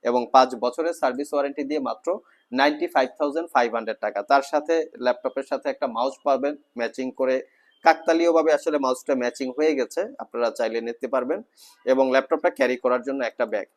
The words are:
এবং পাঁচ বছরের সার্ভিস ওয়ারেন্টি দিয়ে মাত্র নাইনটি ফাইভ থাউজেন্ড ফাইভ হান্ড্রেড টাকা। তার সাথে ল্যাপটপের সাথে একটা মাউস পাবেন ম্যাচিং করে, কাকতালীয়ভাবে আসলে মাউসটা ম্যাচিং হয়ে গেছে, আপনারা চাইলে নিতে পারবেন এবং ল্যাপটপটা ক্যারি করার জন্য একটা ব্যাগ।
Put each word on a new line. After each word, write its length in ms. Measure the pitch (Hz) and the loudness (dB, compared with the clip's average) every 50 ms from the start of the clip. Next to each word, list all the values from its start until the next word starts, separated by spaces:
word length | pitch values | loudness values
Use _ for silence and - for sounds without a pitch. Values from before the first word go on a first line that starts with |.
| _ 120 | _ 0
এবং 180 | 120 123 120 117 - | 0 0 -2 4 6
পাঁচ 220 | 131 131 127 127 117 110 | 6 6 6 2 -4 -4
বছরের 280 | 123 120 - 160 165 170 | -4 -2 -2 -4 -4 -4
সার্ভিস 360 | - - 135 123 127 143 143 - | -2 -2 -2 -2 -2 -6 -4 -2
ওয়ারেন্টি 300 | 143 143 139 139 151 143 | -2 -2 -2 -4 -6 -6
দিয়ে 160 | 135 147 151 | -4 -4 -4
মাত্র 280 | 135 120 113 - _ - 180 208 _ _ _ _ _ _ 120 | -4 -4 -8 -6 _ -6 -6 -6 _ _ _ _ _ _ -2
নাইনটি 340 | 127 135 147 151 151 165 | 2 2 2 2 0 -6
ফাইভ 220 | 170 - 151 131 127 - _ | -2 0 0 0 0 0 _
থাউজেন্ড 300 | 151 147 139 160 170 165 _ | -4 -2 -2 -4 -6 0 _
ফাইভ 200 | 135 123 117 110 | 2 2 2 0
হান্ড্রেড 220 | 117 113 107 110 - - | -4 -4 -4 -8 -4 -4
টাকা। 180 | 107 104 101 101 | -4 -4 -4 0
তার 200 | - 139 139 135 | 2 2 2 2
সাথে 320 | - - 151 151 151 165 165 160 165 _ - 123 | 2 -4 -4 0 0 0 0 0 -4 _ -4 -2
ল্যাপটপের 420 | 123 123 - - 131 - - 135 - | -2 -2 0 -4 -6 -6 -6 -8 -6
সাথে 160 | 147 131 - 147 | -6 -6 -4 -6
একটা 180 | 131 - - | -6 -4 -4
মাউস 280 | 131 117 113 123 139 135 - _ | -6 -2 -2 -2 -2 -4 -4 _
পাবেন 300 | 147 139 131 131 143 147 143 _ _ _ 117 | 0 0 2 0 -2 -4 -6 _ _ _ -6
ম্যাচিং 280 | 117 113 - - 131 131 127 - | -6 -6 -4 -6 -8 -8 -4 -4
করে, 160 | 131 131 131 131 - _ _ _ _ _ _ _ _ | -2 0 0 -2 -4 _ _ _ _ _ _ _ _
কাকতালীয়ভাবে 680 | 165 160 160 - - 165 165 170 170 165 165 156 160 151 | 4 4 4 4 2 2 4 4 4 4 4 4 4 2
আসলে 260 | 143 - 170 151 147 | 2 0 0 -2 0
মাউসটা 360 | 139 131 127 127 - - 143 | 0 0 -2 -2 -2 -2 -2
ম্যাচিং 380 | 127 123 120 120 - 135 127 127 | 0 0 -4 -4 -4 -8 -8 -4
হয়ে 180 | 131 151 156 156 135 | 0 0 2 2 2
গেছে, 220 | 123 - - - 185 226 269 - | -2 -4 -2 -6 -6 -6 -8 -14
আপনারা 320 | - - _ 120 120 117 | -16 -10 _ -2 -2 -2
চাইলে 300 | - - 120 113 113 117 | 0 0 -4 -2 -2 -4
নিতে 280 | 113 117 117 - - 123 110 | -4 -6 -8 -8 -8 -4 -2
পারবেন 280 | 131 123 127 156 196 240 _ _ _ - - - _ _ 123 131 | -2 -2 -2 -4 -6 -6 _ _ _ -20 -20 -20 _ _ 0 4
এবং 120 | 131 135 131 127 | 4 4 4 4
ল্যাপটপটা 360 | 135 131 - 160 156 - 175 | 2 2 2 -2 0 0 -2
ক্যারি 260 | - - 135 123 127 | 0 2 0 0 0
করার 260 | 123 _ 127 123 123 117 | 0 _ 0 0 0 -2
জন্য 180 | 131 135 139 127 113 | -4 -4 -4 -4 -6
একটা 160 | - _ 123 | -2 _ -4
ব্যাগ। 200 | 113 107 104 98 _ _ | -2 -2 -6 -6 _ _